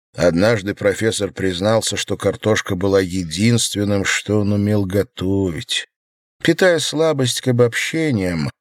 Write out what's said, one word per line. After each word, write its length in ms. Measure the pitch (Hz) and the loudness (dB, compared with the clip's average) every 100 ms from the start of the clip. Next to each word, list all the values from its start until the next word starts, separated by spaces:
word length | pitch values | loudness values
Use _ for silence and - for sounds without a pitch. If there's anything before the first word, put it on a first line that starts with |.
| _ - | _ 0
Однажды 600 | 85 85 104 117 98 98 | 2 4 2 0 -2 -2
профессор 560 | 101 92 110 98 98 | -2 0 -2 -2 -6
признался, 680 | - 95 87 101 110 - 101 | -4 -4 -2 0 0 0 -6
что 180 | - 101 | -6 -2
картошка 600 | 101 - 107 107 - 95 | -2 -2 0 0 -2 -2
была 240 | 98 98 | 2 2
единственным, 1040 | 95 92 85 80 110 120 - 95 101 101 98 | 2 -4 -6 0 2 2 0 -2 -2 0 0
что 360 | - - 104 | -2 0 0
он 100 | 101 | 2
умел 320 | 104 101 104 98 | 2 2 2 2
готовить. 1040 | 101 92 - 92 98 95 76 - - - _ _ _ _ _ | 0 -2 -4 -2 0 0 -4 -6 -6 -8 _ _ _ _ _
Питая 360 | - 165 185 165 | -2 4 4 4
слабость 600 | - 147 160 143 127 - | 0 0 0 2 0 -2
к 60 | - | 0
обобщениям, 1040 | 123 120 - - 160 156 117 92 82 71 - | 2 2 2 -4 -2 0 0 0 -2 -4 -6